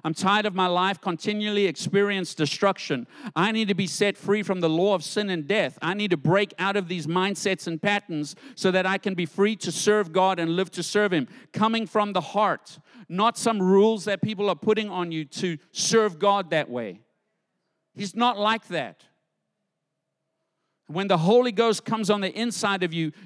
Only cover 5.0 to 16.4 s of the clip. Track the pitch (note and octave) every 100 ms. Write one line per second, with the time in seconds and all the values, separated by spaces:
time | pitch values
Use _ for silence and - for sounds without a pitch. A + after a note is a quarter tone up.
5 | - G#3 G3+ F3 C#3+ G#3 D#3+ - D#3+ G3+
6 | G#3 E3 C#3 F#3+ G#3 - F#3+ G3+ E3+ F3+
7 | D3 F3 G3 G3+ G3 F#3 F3 E3 G3+ G3+
8 | - D3+ C#3+ - - - F#3+ F#3 F#3 F#3+
9 | G3+ F3+ E3 - G#3 G#3 F3+ D3+ G#3 G#3+
10 | F3 F3 F#3+ F#3 E3 F3 F#3+ - E3 G#3
11 | G#3 E3+ B2 - - - A3 A3+ G#3+ G#3+
12 | G#3 F#3 D3 G3+ G3+ C#3 - - _ B3
13 | - F3+ A3 - A#3 G#3+ F#3 G3 G#3+ A3
14 | G3+ G3 G#3+ G3+ G3+ E3+ G#3 G#3+ G#3 F#3
15 | F3 D#3+ D3 - F#3 D3+ _ - - A3+
16 | G#3+ D#3+ G3+ G3+